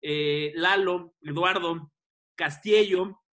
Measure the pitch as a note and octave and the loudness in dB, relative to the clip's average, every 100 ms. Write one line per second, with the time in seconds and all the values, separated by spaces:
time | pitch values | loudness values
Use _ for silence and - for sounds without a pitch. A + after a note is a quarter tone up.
0 | D3+ D3+ D3 D3 D3 E3 F3 G3 F#3+ F3+ | -4 -2 0 0 -2 -2 0 2 2 -2
1 | E3+ _ D3+ D3 F3+ F#3 E3+ E3 D3+ _ | -6 _ -8 0 0 0 -2 -6 -10 _
2 | _ _ _ - D#3 D3 G#3 G#3+ G#3 F#3 | _ _ _ -6 -6 -6 2 4 4 2
3 | F#3+ F#3+ _ | -2 -8 _